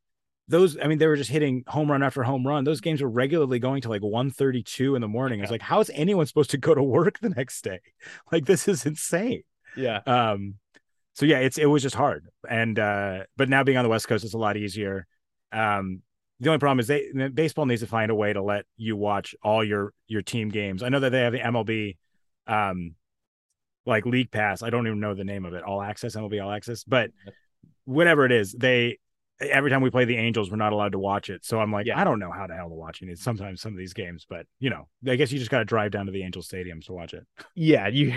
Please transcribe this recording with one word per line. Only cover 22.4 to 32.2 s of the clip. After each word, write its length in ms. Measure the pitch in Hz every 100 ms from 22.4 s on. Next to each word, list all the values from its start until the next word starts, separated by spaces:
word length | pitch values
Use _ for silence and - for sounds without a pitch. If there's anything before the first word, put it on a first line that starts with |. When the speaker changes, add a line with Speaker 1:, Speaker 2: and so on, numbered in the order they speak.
| -
Speaker 1:
um, 480 | 107 101 92 82 80 _ _ _ _ _ _ _ _ -
like, 200 | 110 120
League 240 | 123 123
Pass. 320 | 107 104 92
I 80 | 113
don't 160 | 120 113
even 120 | 104
know 140 | 107
the 100 | 98 98
name 200 | 101 90
of 80 |
it. 100 | 87
All 180 | 90 98
Access, 340 | 101 107 120 110
M 80 |
L 60 | 107
B 100 | 104
All 120 | 98
Access, 320 | 104 117 117
but 280 | - 131 101 - 98 - _ _ _ _ -
whatever 400 | 131 175 147 131
it 60 |
is, 220 | 120 98
they, 460 | 120 127 123 120 104 _ _ _ _
every 280 | 143 139 143
time 100 | 135
we 80 | 131
play 140 | 123 120
the 120 | 120
Angels, 340 | 113 113 98
we're 60 | 107
not 160 | 107
allowed 180 | 104 104
to 80 | 98
watch 300 | 98 101 -
it. 160 | 90 -
So 140 | 113
I'm 120 | 107
like, 160 | 104 107
Speaker 2:
Yeah. 120 | 110
Speaker 1:
I 40 |
don't 160 | 190
know 120 | 113